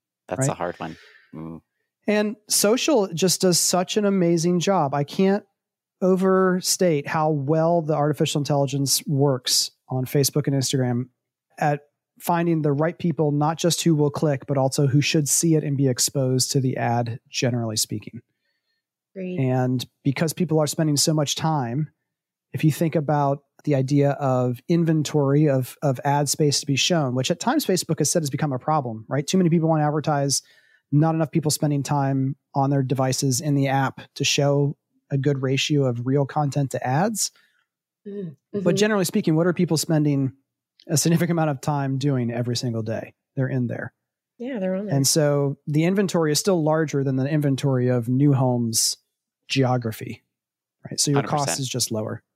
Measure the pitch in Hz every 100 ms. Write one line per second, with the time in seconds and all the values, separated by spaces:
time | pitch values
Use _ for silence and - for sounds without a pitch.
0 | _ _ - 92 135 - 87 85 82 82
1 | - - _ 78 82 80 _ _ _ _
2 | - 214 208 - _ - 202 247 - 269
3 | 190 160 185 - 185 175 - 180 185 214
4 | 202 196 170 170 175 180 160 190 143 143
5 | 143 - 190 202 - _ _ _ _ _
6 | 185 185 190 185 190 185 - - 185 147
7 | 143 165 156 151 135 160 165 175 156 147
8 | 147 147 160 160 139 147 139 139 139 -
9 | - 139 143 127 - - - - _ 131
10 | 127 147 135 151 143 139 131 139 127 120
11 | 127 _ _ _ _ - 156 147 - _
12 | _ _ - 170 170 165 147 139 160 175
13 | 175 156 151 147 151 165 175 - 170 151
14 | 147 - 156 135 - 139 131 - 139 147
15 | 135 160 139 - 165 156 151 135 135 120
16 | - 143 131 127 - 143 127 - 123 120
17 | 117 113 - - 131 120 113 107 - 110
18 | - - - _ _ _ _ _ _ _
19 | _ 190 185 180 131 127 127 127 - _
20 | 143 135 165 - 170 156 147 - 156 143
21 | - 156 143 - 165 156 120 123 151 _
22 | _ _ _ _ _ 131 156 - 165 165
23 | 143 147 139 143 - _ - 139 131 143
24 | 139 135 139 127 127 120 - 170 165 156
25 | 143 151 139 143 151 135 127 - 147 127
26 | 143 143 147 - 151 - - 135 - 175
27 | 135 127 127 170 - 294 - 185 - 160
28 | 151 175 147 135 151 127 - 156 120 107
29 | - 135 147 190 175 170 160 156 147 151
30 | 143 147 143 131 - _ _ _ _ 143
31 | 160 160 160 160 151 - 151 143 135 147
32 | 135 135 135 - _ 139 139 139 131 131
33 | 131 123 139 120 151 139 139 135 135 -
34 | - - 139 - 143 143 143 - _ _
35 | _ 139 139 135 131 139 - 147 131 120
36 | 120 139 135 151 147 147 135 - 127 139
37 | 208 214 - - _ _ _ _ _ _
38 | 208 202 180 - _ 202 180 - 214 214
39 | 180 214 170 156 180 170 175 160 - 160
40 | 147 139 135 - _ _ _ _ - 151
41 | 165 165 170 170 160 135 - 143 135 135
42 | 143 135 117 120 120 120 127 113 110 107
43 | - _ _ - 127 135 120 - 127 -
44 | _ _ _ _ 240 247 185 190 208 139
45 | 135 165 147 143 143 139 - 147 170 196
46 | 190 175 160 147 - 180 156 156 156 143
47 | 135 131 135 156 143 131 143 131 123 123
48 | 117 127 147 131 131 123 117 110 - -
49 | _ _ _ _ _ 135 127 127 117 113
50 | - 113 _ _ _ _ _ _ - -
51 | - 139 117 151 139 85 131 - - 110
52 | 107 113 -